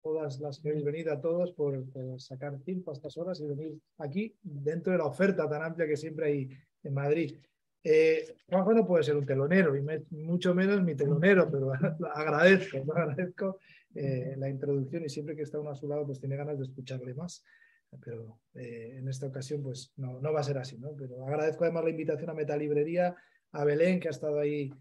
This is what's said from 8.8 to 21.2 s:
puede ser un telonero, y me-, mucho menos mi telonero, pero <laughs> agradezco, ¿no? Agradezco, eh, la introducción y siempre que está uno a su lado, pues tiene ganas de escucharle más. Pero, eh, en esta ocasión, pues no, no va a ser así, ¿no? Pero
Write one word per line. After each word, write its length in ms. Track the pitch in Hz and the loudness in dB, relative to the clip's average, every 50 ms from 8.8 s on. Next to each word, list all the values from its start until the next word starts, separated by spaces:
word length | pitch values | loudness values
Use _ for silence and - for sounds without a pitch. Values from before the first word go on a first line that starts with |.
| 208 | 6
puede 180 | 175 180 165 147 | 6 4 4 6
ser 120 | 139 147 | 4 2
un 100 | 147 139 | 2 2
telonero, 500 | 131 139 135 139 147 180 196 180 156 135 | 2 2 2 4 6 6 6 6 6 4
y 60 | 139 | 2
me-, 220 | 139 151 156 156 - - | 0 -2 -4 -6 -6 -10
mucho 420 | 170 151 156 165 175 175 180 185 175 | -10 -8 -4 -2 -2 2 2 2 4
menos 300 | 180 190 196 202 202 185 | 4 4 4 4 4 2
mi 120 | 170 147 | 2 2
telonero, 540 | 135 143 143 151 156 165 196 202 185 160 - | 0 2 2 4 4 6 8 8 8 6 4
pero 200 | 147 139 135 135 | 2 0 0 0
<laughs> 420 | 135 135 - - 156 - 170 151 147 | 0 0 0 0 0 -2 -6 -4 -2
agradezco, 640 | 147 156 156 151 147 170 185 190 180 180 - - 135 135 | -2 0 0 4 6 8 8 8 6 4 -2 -6 -6 -4
¿no? 80 | 143 156 | -2 0
Agradezco, 680 | 170 165 151 135 151 185 180 - - 202 190 190 - _ _ - - _ _ _ | 0 0 0 -2 -4 -4 -6 -4 -4 -4 -4 -4 -6 _ _ -20 -20 _ _ _
eh, 400 | 156 143 135 131 127 127 - 135 | -6 -2 -2 -2 -2 -4 -6 -6
la 120 | 135 135 139 | -4 -4 -4
introducción 540 | 139 131 147 143 139 139 131 131 - 170 165 | -4 -4 -2 0 0 0 0 -2 -4 -6 -6
y 60 | 147 | -6
siempre 260 | 135 151 147 156 156 | -8 -8 -6 -6 -6
que 80 | 151 147 | -6 -6
está 160 | 143 - 151 | -6 -6 -6
uno 120 | 147 151 | -6 -6
a 40 | 143 | -8
su 120 | 135 151 | -8 -6
lado, 180 | 143 147 147 147 | -4 -4 -4 -4
pues 140 | 143 135 131 | -4 -6 -8
tiene 160 | - 135 135 | -6 -6 -4
ganas 220 | 139 147 147 147 | -4 -4 -6 -6
de 80 | 139 131 | -6 -6
escucharle 480 | 131 131 135 131 - 131 127 123 127 123 | -8 -10 -14 -12 -10 -10 -10 -8 -10 -10
más. 300 | 139 170 175 - - _ _ _ _ _ _ _ _ _ _ - - - | -8 -10 -10 -12 -16 _ _ _ _ _ _ _ _ _ _ -20 -18 -14
Pero, 360 | - 117 113 113 110 110 _ _ _ _ | -12 -12 -12 -12 -16 -18 _ _ _ _
eh, 440 | 127 127 117 117 117 113 117 131 135 | -14 -14 -12 -12 -12 -14 -14 -12 -8
en 80 | 131 135 | -6 -6
esta 180 | 131 - 143 | -6 -6 -6
ocasión, 340 | 135 - 131 135 - 151 143 135 | -8 -8 -8 -8 -6 -6 -6 -6
pues 280 | 131 120 - - _ _ | -6 -8 -10 -14 _ _
no, 220 | - 135 127 127 127 | -10 -10 -10 -8 -6
no 100 | 135 156 | -2 0
va 80 | 156 151 | 0 0
a 40 | 139 | 0
ser 140 | 143 139 | -2 -2
así, 200 | 131 123 - - | -4 -6 -8 -12
¿no? 180 | 113 127 151 151 | -12 -12 -12 -12
Pero 280 | 139 135 127 123 127 | -10 -12 -12 -12 -10